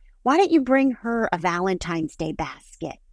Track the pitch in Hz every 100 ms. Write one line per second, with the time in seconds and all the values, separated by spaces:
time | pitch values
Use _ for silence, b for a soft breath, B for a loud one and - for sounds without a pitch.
0 | - _ 240 302 381 320 247 269 269 240
1 | 226 233 220 180 175 175 185 185 - 165
2 | 156 - 160 - 160 - - - 156 127
3 | _